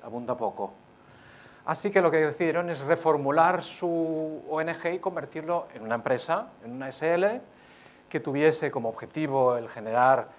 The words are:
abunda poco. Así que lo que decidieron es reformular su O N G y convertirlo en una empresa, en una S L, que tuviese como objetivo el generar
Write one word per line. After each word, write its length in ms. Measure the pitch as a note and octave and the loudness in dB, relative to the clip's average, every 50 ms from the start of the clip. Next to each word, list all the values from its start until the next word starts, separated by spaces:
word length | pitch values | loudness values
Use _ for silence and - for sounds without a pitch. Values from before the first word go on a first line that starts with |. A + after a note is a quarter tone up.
| - | -14
abunda 320 | - A2+ A#2+ A#2+ B2 A#2+ | -12 -10 -8 -6 -6 -4
poco. 380 | - A2+ G2+ - G#2 G2+ - - - - - - - - - - - - - - - - - - - - | -2 -4 -4 -4 -6 -8 -8 -10 -14 -20 -20 -20 -20 -20 -20 -20 -20 -20 -20 -20 -20 -20 -20 -20 -10 -6
Así 260 | - D#3+ - - G3+ | -6 -4 -2 -2 2
que 120 | - F#3+ | 4 4
lo 80 | F3 D#3+ | 4 6
que 80 | D#3+ D#3 | 4 4
decidieron 500 | D#3 D3 - - F3 D#3+ E3 E3+ F3 F3 | 4 2 0 0 0 0 0 0 -2 -2
es 120 | D#3+ C3+ | -4 -4
reformular 800 | C#3 C#3+ E3+ E3+ - D#3+ D3 C#3+ C#3 C#3 D3 E3 E3 F3+ F3+ E3+ | 0 0 0 2 4 2 2 2 2 2 4 6 6 4 4 0
su 840 | - - - - F3+ E3+ E3+ E3 E3 D#3+ D#3+ D#3 D#3 D#3 D#3 - - D3 | -4 -8 -8 -6 -4 -2 0 0 0 0 -2 -4 -4 -6 -8 -10 -8 -6
O 100 | D#3 D#3+ | -4 -4
N 140 | D#3+ E3+ E3 | -2 -4 -4
G 220 | - - E3+ F3+ | -4 -4 -4 -4
y 20 | F3+ | -4
convertirlo 720 | - F#3+ E3+ D#3+ C#3+ - - D#3+ D#3 E3 F3 E3 - - - | -4 -4 -4 -6 -6 -8 -8 -8 -4 -2 -2 -2 -4 -6 -12
en 100 | A#2 A2 | -10 -6
una 100 | A2 A#2 | -4 -4
empresa, 540 | A#2 - C#3 B2+ A#2+ - - E3 G3 - - - - | -2 0 0 -2 0 0 -2 -2 -2 -4 -8 -14 -16
en 100 | - A#2 | -14 -12
una 180 | B2 C3 C3+ C3+ | -10 -10 -10 -10
S 240 | C3 - D#3 E3 E3+ | -6 -2 0 0 2
L, 260 | F3+ F#3+ G#3 A#3 B3+ - - - - - - - - - - - - _ - | 4 2 2 0 -2 -8 -14 -20 -20 -20 -20 -20 -20 -20 -20 -20 -20 _ -8
que 100 | - D3+ | -6 -6
tuviese 500 | - D3 C3+ C#3+ D3+ D#3 D#3 - D#3 C3+ | -4 -2 2 4 4 4 4 4 0 -4
como 200 | - C3+ A#2 A2+ | -4 -4 -4 -4
objetivo 640 | A2+ - - - - D#3+ D#3 D3 C3+ C3+ B2+ B2+ B2 | -6 -8 -12 -10 -6 -6 -4 0 2 4 4 4 2
el 140 | A#2+ A#2 G#2 | 0 -4 -8
generar 580 | - A#2 G#2+ A2 A2+ B2 B2+ C3 C3+ B2 A2 - - | -10 -10 -6 -2 2 4 6 6 6 4 2 -4 -12